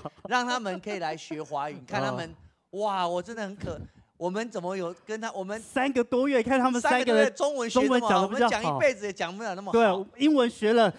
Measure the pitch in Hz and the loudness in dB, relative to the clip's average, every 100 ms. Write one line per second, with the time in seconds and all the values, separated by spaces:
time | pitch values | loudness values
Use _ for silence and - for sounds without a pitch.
0 | 151 _ - 247 247 247 208 185 202 202 | -16 _ -4 -2 -2 -4 -4 -8 -8 -6
1 | 160 160 - 151 147 147 147 143 123 196 | -6 -8 -10 -10 -8 -6 -6 -10 -8 -4
2 | 135 127 - - - _ _ 190 208 190 | -4 -4 -8 -14 -20 _ _ -6 -4 -2
3 | 175 175 180 226 196 202 185 151 - _ | -2 -2 -6 -8 -10 -10 -12 -12 -14 _
4 | _ - 175 196 233 208 175 190 170 180 | _ -8 -6 -4 -6 -6 -6 -6 -8 -10
5 | - 220 220 196 185 220 - 262 269 262 | -12 -8 -8 -8 -8 -10 -6 -2 0 0
6 | 240 247 277 262 233 269 254 240 254 247 | 0 2 2 2 2 2 2 2 2 2
7 | 247 220 220 - 277 285 233 247 269 247 | 4 4 4 2 -2 -2 0 2 4 2
8 | 226 190 196 247 240 214 180 139 294 202 | 4 2 2 2 2 2 0 2 2 0
9 | 208 - 170 190 226 185 202 226 226 185 | -6 -6 -6 -6 -8 -8 0 4 4 4
10 | 202 - 285 294 233 - 214 233 208 | -4 0 2 4 2 2 2 6 4